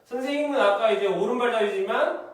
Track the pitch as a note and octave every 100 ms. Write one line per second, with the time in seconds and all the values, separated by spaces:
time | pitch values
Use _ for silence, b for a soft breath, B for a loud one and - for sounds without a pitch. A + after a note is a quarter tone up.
0 | - B3 C#4 D4 D4 C4 G3+ G3+ A3 G3
1 | G3 - A3 A#3+ A#3+ A3 G3+ F#3+ G3+ B3
2 | - E4 -